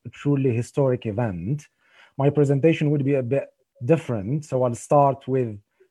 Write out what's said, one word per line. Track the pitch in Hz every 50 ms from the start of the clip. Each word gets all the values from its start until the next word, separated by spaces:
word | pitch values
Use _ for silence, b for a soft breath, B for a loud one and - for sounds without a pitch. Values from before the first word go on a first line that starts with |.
| -
a | 120
truly | - - - 143 143 135 135 131
historic | 113 117 117 - - 147 139 131 127 - -
event | 113 101 107 123 113 92 85 85 104 147 147 - _ b b b b b b b b b
my | - 135 143
presentation | 147 151 147 135 143 135 127 165 160 - 160 143
would | 151 151 131
be | 139 143
a | 135
bit | 127 117 135 139 - - _ _ _ _ _ - 123
different. | 120 160 147 - - 120 107 92 107 139 156 147
So | - 135 127
I'll | 127 123 117
start | - - - 151 143 143 139 131 131 -
with | - 131 131 123 113 104 101 _ _ _ _ _ _